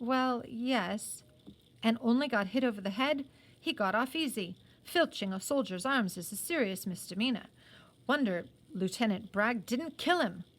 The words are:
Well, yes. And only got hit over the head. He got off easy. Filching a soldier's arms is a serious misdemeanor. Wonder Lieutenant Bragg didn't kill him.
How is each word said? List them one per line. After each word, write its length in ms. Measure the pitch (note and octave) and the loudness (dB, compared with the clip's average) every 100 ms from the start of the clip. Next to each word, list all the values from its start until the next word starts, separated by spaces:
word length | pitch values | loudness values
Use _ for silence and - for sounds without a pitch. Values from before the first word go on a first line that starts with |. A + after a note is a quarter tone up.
Well, 420 | A#3 C4 B3+ B3 - | 0 2 2 0 -4
yes. 760 | A3+ B3 B3+ F3+ G#3 - - - - - - _ - | -6 0 0 0 -4 -6 -14 -18 -20 -20 -20 _ -2
And 160 | A3+ A3+ | 0 2
only 260 | A#3+ A#3+ C#4+ | 4 4 4
got 220 | A3+ G3 | 2 2
hit 160 | A#3 | 2
over 160 | B3+ G#3 | 0 0
the 100 | G3 | -4
head. 340 | G3 C4 D4+ C4+ - - - | 0 0 0 -2 -12 -20 -10
He 140 | - | -6
got 220 | D#4 G3 | 0 2
off 220 | G3+ B3+ E4 | 2 0 0
easy. 400 | D#4 A3+ F3+ F#3+ - - | -2 -2 -6 -8 -16 -20
Filching 500 | - F4 E4 - G3 | -2 2 2 2 -4
a 80 | F#3+ | -4
soldier's 460 | - C#4 A3 F#3 G#3+ | 0 0 0 -2 0
arms 300 | C4+ G3+ F3+ | 2 2 -2
is 160 | E3+ | -8
a 40 | G3+ | -8
serious 500 | - E4+ A3 F#3+ - | -2 2 2 0 -6
misdemeanor. 580 | F3 - F3+ A#3+ A#3 - - - - - _ - | -8 -8 -2 0 0 -4 -20 -20 -20 -20 _ 0
Wonder 380 | C#4+ B3 F3+ - - - | 2 2 0 -4 -16 -12
Lieutenant 560 | F#3+ F#3 - A3+ G3 G3+ | -4 -2 0 0 0 -2
Bragg 360 | F#3+ G#3+ A#3+ E3+ | 0 0 0 -2
didn't 320 | A#3+ D#4+ - | -4 -4 -4
kill 220 | - F4 | 2 4
him. 240 | B3+ F3+ F3 | 2 -2 -12